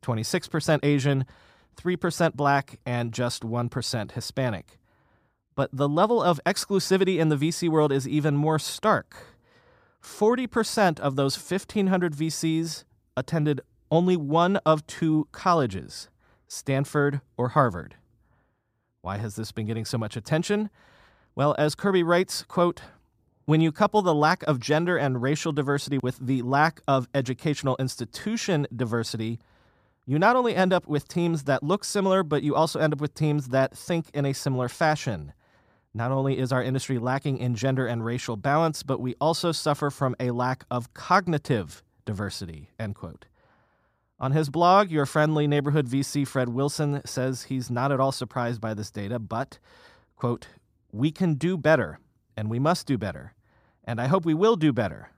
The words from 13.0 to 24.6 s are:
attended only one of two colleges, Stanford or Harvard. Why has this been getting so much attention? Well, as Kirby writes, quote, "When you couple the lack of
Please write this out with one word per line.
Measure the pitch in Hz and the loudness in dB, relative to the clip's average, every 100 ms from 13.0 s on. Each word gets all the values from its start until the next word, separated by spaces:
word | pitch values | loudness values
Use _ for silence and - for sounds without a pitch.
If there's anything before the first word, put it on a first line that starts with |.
| _ - | _ -8
attended | 131 165 151 139 - _ _ | -2 0 0 0 -4 _ _
only | 160 180 180 | 2 4 2
one | 143 160 175 196 | 2 2 4 2
of | - 156 - | 4 2 0
two | - 160 156 151 | -4 0 2 0
colleges, | - 190 175 127 95 65 - - _ _ _ _ | -4 2 2 2 -2 -10 -16 -18 _ _ _ _
Stanford | - - 135 139 151 143 139 - - | -12 -2 -2 0 0 0 0 -8 -4
or | 123 | 0
Harvard. | 156 127 87 78 - _ _ _ _ _ _ _ _ _ _ | 4 2 2 -12 -16 _ _ _ _ _ _ _ _ _ _
Why | 87 98 | -8 -6
has | 110 101 | -6 -8
this | 110 | -10
been | - 107 | -6 -6
getting | 113 | -6
so | 107 123 | -4 -4
much | 110 - | -4 -8
attention? | - 156 175 208 214 _ _ _ _ _ _ - | -2 -2 0 -2 -2 _ _ _ _ _ _ -2
Well, | 143 147 | 0 2
as | 151 - | 0 0
Kirby | 202 190 | 0 2
writes, | 170 175 190 - | 4 2 2 -4
quote, | - - 175 - - _ _ _ _ _ - | -6 0 0 0 -12 _ _ _ _ _ 0
"When | 156 | 4
you | 160 | 4
couple | 151 202 214 | 2 2 4
the | 180 156 | 2 4
lack | 151 180 | 4 2
of | - 139 | 2 -2